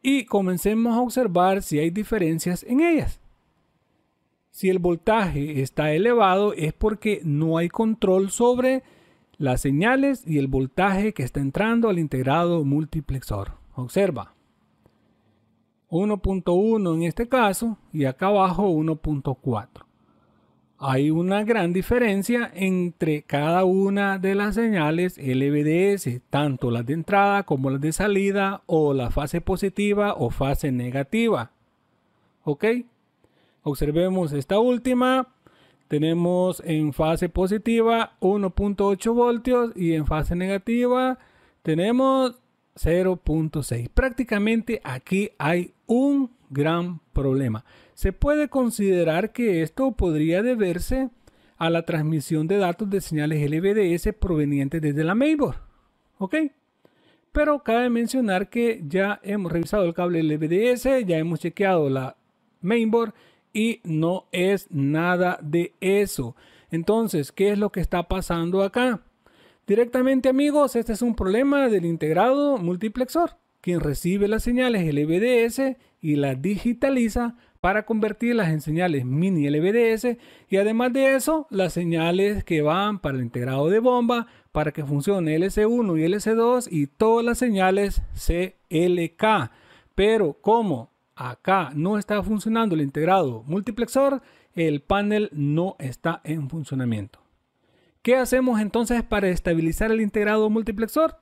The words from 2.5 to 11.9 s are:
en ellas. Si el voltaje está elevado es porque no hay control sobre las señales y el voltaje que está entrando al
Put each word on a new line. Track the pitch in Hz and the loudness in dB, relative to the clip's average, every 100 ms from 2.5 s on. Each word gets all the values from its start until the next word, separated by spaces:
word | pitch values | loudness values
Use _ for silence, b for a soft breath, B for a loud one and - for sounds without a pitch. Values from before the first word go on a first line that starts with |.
| 175 | -6
en | - 254 | -2 2
ellas. | 339 320 - - _ _ _ _ _ _ _ _ _ _ _ _ _ | 4 2 0 -6 _ _ _ _ _ _ _ _ _ _ _ _ _
Si | - 185 | -4 0
el | 185 | 0
voltaje | 175 170 - 220 185 143 147 143 | 0 0 0 0 0 -2 -4 -4
está | 135 - 151 | -4 -2 0
elevado | 156 226 240 196 185 208 | 2 2 4 4 4 0
es | - 156 | -2 -6
porque | - 214 214 214 202 | -2 -2 -2 -4 -2
no | 165 147 160 165 | -2 -2 0 0
hay | 170 | -2
control | - 220 220 190 185 196 | -2 -2 0 2 2 0
sobre | - 240 247 131 185 b b b b b _ | 2 2 2 0 -2 b b b b b _
las | 139 123 | -2 0
señales | 139 143 214 269 277 262 165 | 0 2 2 2 0 -2 -2
y | 147 | -2
el | 135 | 0
voltaje | 135 131 - 196 190 208 | -2 -2 0 0 2 -2
que | - | -2
está | 123 147 | -6 -4
entrando | 139 165 214 233 | -4 0 0 2
al | 226 | 2